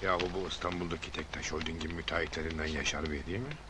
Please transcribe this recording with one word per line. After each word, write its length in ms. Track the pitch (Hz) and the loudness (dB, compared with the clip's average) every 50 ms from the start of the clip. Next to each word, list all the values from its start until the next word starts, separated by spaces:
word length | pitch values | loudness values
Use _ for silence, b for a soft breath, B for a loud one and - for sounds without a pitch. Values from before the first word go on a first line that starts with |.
Yahu 200 | - 95 92 87 90 90 87 | 6 6 6 6 4 2 2
bu 120 | 92 95 | 0 0
İstanbul'daki 640 | 87 80 - - 87 90 90 87 85 85 80 - - | 0 -2 0 0 0 2 2 0 0 0 -2 -4 -4
Tektaş 400 | - - 76 - - 82 78 - | -4 -4 -4 -4 -4 -4 -2 -2
Holding'in 400 | - 78 78 80 82 82 80 82 82 | -2 0 0 0 -2 -2 -2 -2 -2
müteahhitlerinden 720 | 85 80 - 80 85 82 80 - - 80 80 80 78 78 | -2 -2 0 2 2 2 2 0 -2 -2 0 0 0 0
Yaşar 460 | 78 78 73 69 - - 71 76 80 | 0 0 2 2 2 0 0 0 0
Bey 140 | 76 71 69 | 0 -2 -2
değil 140 | 80 87 101 | -2 -2 -2
mi? 140 | 123 139 151 151 - | -2 -2 -6 -8 -8